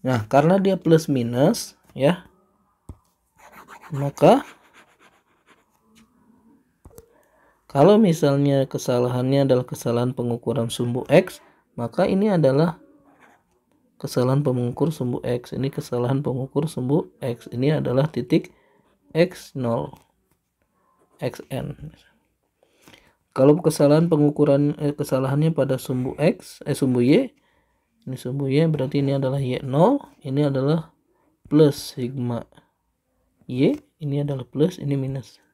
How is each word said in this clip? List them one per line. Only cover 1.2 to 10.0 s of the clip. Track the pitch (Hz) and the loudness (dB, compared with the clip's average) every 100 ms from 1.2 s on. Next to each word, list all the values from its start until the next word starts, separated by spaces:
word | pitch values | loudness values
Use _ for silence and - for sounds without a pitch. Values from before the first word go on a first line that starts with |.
| 117 120 151 233 - _ _ - | -2 2 2 2 -8 _ _ -2
ya, | 139 180 - _ _ _ _ _ - - _ _ _ _ - - - - - 139 | 0 0 -8 _ _ _ _ _ -20 -20 _ _ _ _ -20 -20 -20 -20 -10 -6
maka | 139 - 151 262 - - _ _ _ _ _ _ _ _ _ _ _ _ 220 220 220 _ _ _ _ _ _ _ - - _ _ _ _ _ _ | -6 4 6 6 2 -20 _ _ _ _ _ _ _ _ _ _ _ _ _ _ _ _ _ _ _ _ _ _ -20 -20 _ _ _ _ _ _
kalau | _ 139 160 208 | _ 4 6 8
misalnya | 214 156 143 139 143 139 135 | 4 4 2 2 2 0 -2
kesalahannya | 143 - 123 123 123 131 139 139 | -4 -2 0 0 -2 0 2 4
adalah | 127 | 2
kesalahan | 127 143 131 120 | 0 -8 -4 -2